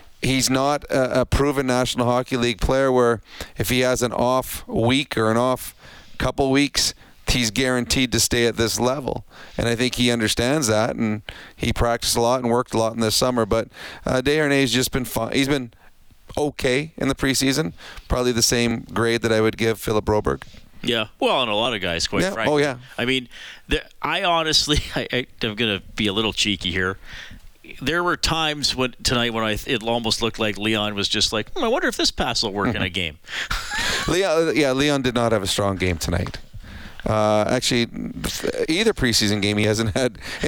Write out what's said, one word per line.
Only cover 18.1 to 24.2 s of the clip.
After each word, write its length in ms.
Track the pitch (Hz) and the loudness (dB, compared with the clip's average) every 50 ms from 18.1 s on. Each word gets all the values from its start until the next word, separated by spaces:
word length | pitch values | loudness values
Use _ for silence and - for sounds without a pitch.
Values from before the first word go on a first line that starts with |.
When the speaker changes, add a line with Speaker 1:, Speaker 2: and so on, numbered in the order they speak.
| - 123 123 123 | 0 2 2 2
Speaker 1:
the 100 | 120 117 | 2 4
same 440 | 113 - 131 120 120 117 117 117 - - | 2 4 4 2 2 2 0 -2 -6 -4
grade 300 | - 104 117 117 117 117 | -2 0 2 2 2 2
that 100 | 117 113 | 2 2
I 80 | 110 110 | 4 4
would 160 | 110 110 107 - | 4 2 2 2
give 220 | 113 113 110 - | 0 0 0 0
Philip 240 | - - 110 107 101 | -2 -2 -2 0 2
Broberg. 380 | - 107 107 104 - 139 139 - - - - - - - - - | 2 2 2 2 0 -2 -2 -6 -12 -16 -20 -20 -20 -16 -8 -4
Speaker 2:
Yeah, 240 | 117 120 113 110 - - - | -2 -2 -2 -2 -4 -4 -2
well, 200 | - 240 190 143 | 0 2 2 2
and 80 | 127 113 | 2 0
a 40 | 104 | 0
lot 200 | 104 113 131 117 | 0 0 0 0
of 60 | 101 | -2
guys, 280 | 90 90 85 85 - - | -2 -2 -2 -2 -2 -2
quite 140 | - 98 | 0 0
Speaker 1:
Yeah. 80 | - 190 | 0 0
Speaker 2:
frankly. 200 | - - 110 131 151 | 0 -2 0 2 2
Speaker 1:
Oh, 20 | 147 | 2
yeah. 200 | 143 147 127 120 123 - - - | 2 0 -2 -6 -12 -12 -6 -4
Speaker 2:
I 60 | 117 | -2
mean, 240 | 123 131 131 123 - - - - - - - - - | 0 0 -2 -2 -6 -12 -18 -18 -18 -18 -20 -4 -2
the, 140 | 139 156 - - - - | -2 -2 -2 -6 -10 -8
I 240 | - 147 160 185 | -4 -4 -2 0